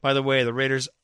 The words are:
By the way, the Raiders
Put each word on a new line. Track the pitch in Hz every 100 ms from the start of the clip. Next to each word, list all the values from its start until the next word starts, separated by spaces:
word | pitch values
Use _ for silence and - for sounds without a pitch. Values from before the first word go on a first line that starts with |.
By | 139
the | 139
way, | 135 135
the | 120
Raiders | 123 135 131 127 -